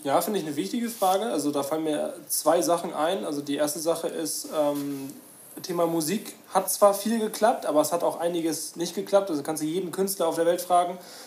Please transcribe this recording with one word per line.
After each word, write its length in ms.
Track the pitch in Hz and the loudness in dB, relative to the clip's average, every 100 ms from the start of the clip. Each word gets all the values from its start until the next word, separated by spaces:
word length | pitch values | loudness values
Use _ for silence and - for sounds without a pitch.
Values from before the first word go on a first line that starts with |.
ja, 160 | 143 151 | 0 2
finde 180 | 180 202 | 2 -2
ich 60 | 156 | -2
eine 80 | |
wichtige 360 | 143 196 247 233 | -4 -2 -2 -4
Frage. 340 | - 185 196 226 | 0 2 2 0
Also 240 | 160 143 | 0 0
da 120 | 143 | -2
fallen 220 | 139 156 | -2 -2
mir 280 | 160 147 - - - | -2 -2 -4 -6 -6
zwei 320 | - 151 175 | 0 4 4
Sachen 320 | 156 170 180 | 4 2 0
ein. 320 | 147 156 196 | -2 0 0
Also 160 | 185 143 | -2 -6
die 160 | 139 143 | -4 -2
erste 220 | 147 170 | 0 0
Sache 300 | 156 165 170 | -2 0 -2
ist, 400 | - 156 - - | -4 -4 -6 -6
ähm, 560 | 160 147 143 143 139 135 - - - - - | 0 0 0 -4 -6 -10 -14 -20 -20 -18 -14
Thema 240 | - 175 170 | -6 0 2
Musik 480 | 165 151 214 - - - | 2 0 -2 -4 -16 -2
hat 180 | 190 190 | -2 0
zwar 220 | - 202 | 4 6
viel 260 | 202 214 226 | 6 0 0
geklappt, 460 | 214 - 220 247 | -2 2 2 2
aber 160 | - 147 | 2 2
es 100 | 151 | 2
hat 120 | 175 | 2
auch 160 | 170 - | 0 0
einiges 560 | 170 175 160 151 - 165 | -2 0 -2 -2 -6 -6
nicht 180 | 170 | -4
geklappt. 360 | - - 202 196 | -4 2 2 4
Also 120 | 147 | -2
kannst 200 | 143 151 | -4 -4
du 40 | 151 | -2
jeden 240 | 170 175 | -2 -4
Künstler 360 | 151 196 - 165 | -2 -2 2 0
auf 60 | 160 | 2
der 80 | |
Welt 160 | 165 175 | 2 2
fragen. 380 | - 175 180 180 - - | 4 2 2 -4 -12 -18